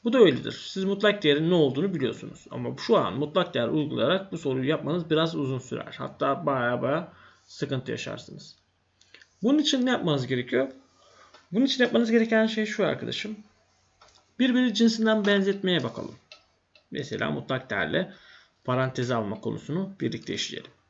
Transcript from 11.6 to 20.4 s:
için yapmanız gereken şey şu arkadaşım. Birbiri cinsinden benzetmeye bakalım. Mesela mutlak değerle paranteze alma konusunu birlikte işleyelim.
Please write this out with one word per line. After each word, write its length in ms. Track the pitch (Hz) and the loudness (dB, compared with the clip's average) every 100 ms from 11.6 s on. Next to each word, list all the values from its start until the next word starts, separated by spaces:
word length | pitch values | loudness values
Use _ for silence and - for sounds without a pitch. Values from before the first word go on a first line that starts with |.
için 200 | 269 - | 0 2
yapmanız 260 | 240 226 233 | 2 4 4
gereken 360 | 226 226 220 220 | 4 4 4 2
şey 200 | 220 214 | 0 -4
şu 200 | - 175 | 0 0
arkadaşım. 500 | 131 117 120 208 214 - _ _ _ _ _ _ _ _ _ | 0 -4 -8 -8 -12 -16 _ _ _ _ _ _ _ _ _
Birbiri 360 | 254 247 254 | 2 4 2
cinsinden 520 | 208 226 220 220 214 202 | 4 2 4 2 2 2
benzetmeye 580 | 202 196 196 185 170 | 2 2 0 0 0
bakalım. 300 | 123 - - - _ - _ _ _ _ _ | -2 -8 -12 -14 _ -20 _ _ _ _ _
Mesela 400 | 143 135 101 127 | -10 -8 -6 -4
mutlak 400 | 147 131 131 - | -4 -4 -6 -4
değerle 420 | 101 80 156 180 - - - _ _ | -4 0 -2 -2 -10 -20 -20 _ _
paranteze 500 | - 127 131 127 120 | -4 0 0 -2 -2
alma 260 | 120 104 - | -2 -2 -6
konusunu 520 | 113 110 - 160 190 196 | -6 -8 -6 -6 -6 -6
birlikte 340 | 123 135 - | -6 -6 -8
işleyelim. 360 | - | -8